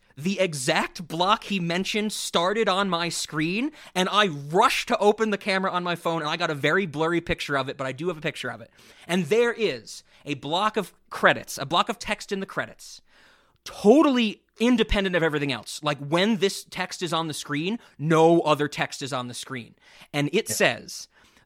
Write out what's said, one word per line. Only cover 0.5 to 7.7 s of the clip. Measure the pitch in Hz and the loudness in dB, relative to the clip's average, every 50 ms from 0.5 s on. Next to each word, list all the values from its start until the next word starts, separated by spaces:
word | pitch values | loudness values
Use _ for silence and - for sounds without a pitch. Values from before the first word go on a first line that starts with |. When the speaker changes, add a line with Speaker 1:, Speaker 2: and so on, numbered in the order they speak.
| 156 139 127 156 156 185 214 - - - 175 - | -2 -4 -2 0 0 0 0 -4 -6 -12 -12 -6
Speaker 1:
block | 160 165 180 190 214 233 - | -2 0 2 2 2 0 -2
he | - 202 190 | -4 -4 -2
mentioned | 170 170 170 180 190 - - 214 208 220 | -2 -2 -2 -2 -2 -2 -2 -2 -2 -2
started | - - - - - 180 170 185 208 226 226 202 | -4 -6 -6 0 0 2 2 2 2 2 0 0
on | 185 190 202 190 | 2 0 0 0
my | 175 165 175 170 | 0 -2 -2 -4
screen, | - - - - 156 156 156 165 185 214 254 311 - - - - - | -4 -6 -8 -6 -4 -2 -2 -2 -2 -2 -4 -4 -6 -10 -16 -6 -2
and | 185 185 190 | -2 0 2
I | 180 202 214 196 | 2 2 2 2
rushed | 147 143 143 147 160 190 233 262 - - - - | 0 -6 -6 0 2 4 4 4 2 0 -2 -2
to | 247 - | 0 4
open | 196 208 208 - 220 220 | 4 4 4 4 2 0
the | 202 196 | -2 -2
camera | - 214 190 190 185 190 | -2 -2 0 0 0 0
on | - 180 | -2 -2
my | 175 175 170 | -2 -2 -4
phone, | 170 - 170 165 165 | -2 -2 -2 -2 -2
and | 151 151 | -2 -2
I | 160 | -2
got | 170 175 160 | -2 -2 -2
a | 156 | -2
very | 139 135 147 165 196 202 | 0 2 2 2 2 0
blurry | 165 131 147 160 165 170 170 | 0 -2 -2 0 2 0 0
picture | 170 - 170 - - - 143 | 0 -2 -6 -4 -4 -2 -2
of | 135 131 135 | -2 -2 -4